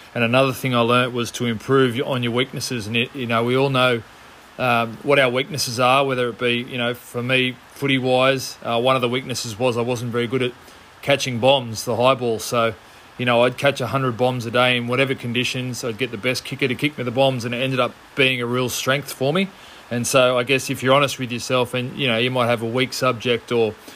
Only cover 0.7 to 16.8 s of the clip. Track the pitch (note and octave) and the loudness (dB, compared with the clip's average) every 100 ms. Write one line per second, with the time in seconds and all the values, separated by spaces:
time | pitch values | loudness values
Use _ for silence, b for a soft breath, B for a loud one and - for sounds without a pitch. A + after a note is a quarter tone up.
0.7 | A#2+ A#2 B2 B2 B2 A#2 - A#2+ A2 - | 2 4 4 2 -2 -6 -4 -4 -2 2
1.7 | C3 C3 A#2 C#3+ C3 A#2+ A#2+ C3 - - | 4 4 0 -2 -2 0 0 -2 -4 -6
2.7 | B2 G#2+ A#2 B2 C#3+ A#2 A#2 A#2+ C3 C#3 | -6 -2 -2 -2 -4 -2 0 2 2 2
3.7 | C3 B2+ A#2 - B B B - - B2+ | 2 2 0 -4 B B B -16 -4 0
4.7 | A#2 A#2 A2 C3+ C#3+ B2+ B2 C3+ D3 C3 | 2 0 -4 2 4 4 2 -2 -4 -4
5.7 | A#2+ B2 C3+ C#3 B2+ B2 G#2+ B2 A#2+ A#2+ | 2 4 4 2 0 -2 -2 0 0 -4
6.7 | B2+ A#2+ B2 - A#2+ B2 C3 B2+ B2 - | -4 -4 -4 -8 -6 0 2 0 -4 -16
7.7 | - C#3 C3+ B2+ B2+ C3 C3+ - - A#2 | -4 0 2 2 4 4 2 -4 -8 -4
8.7 | A#2 B2+ C3 A#2+ B2+ C3 A#2 A#2+ G2+ B2+ | 0 2 2 0 -2 -4 -8 -8 -2 0
9.7 | A#2 A#2 B2 A#2+ A#2+ A#2+ B2+ B2 - B | 0 -2 -4 -4 -4 -2 -2 -4 -6 B
10.7 | B B - - C#3 C3+ A#2+ B2+ C#3 A#2+ | B B -6 0 0 0 2 4 4 0
11.7 | G#2+ - A2+ B2+ C3 A#2+ A2 - A#2+ A2+ | -6 -4 2 4 4 0 -2 -2 0 0
12.7 | - B B B - B2 A#2+ B2 B2 C#3 | -2 B B B -4 0 4 2 2 0
13.7 | C3+ - C#3 C3 A2 B2+ B2+ A2+ B2 B2+ | 0 -2 -2 -2 0 0 0 -2 2 2
14.7 | B2 A#2+ B2 C3+ C3 A#2+ A#2+ B2 B2+ B2+ | 2 0 0 0 -2 -4 -2 -2 -4 -6
15.7 | A#2 B2+ G2+ B2+ G#2+ B2 B2 - C3 C3 | -6 -8 -6 -6 -4 -4 -4 -6 -4 -2
16.7 | C#3 | 0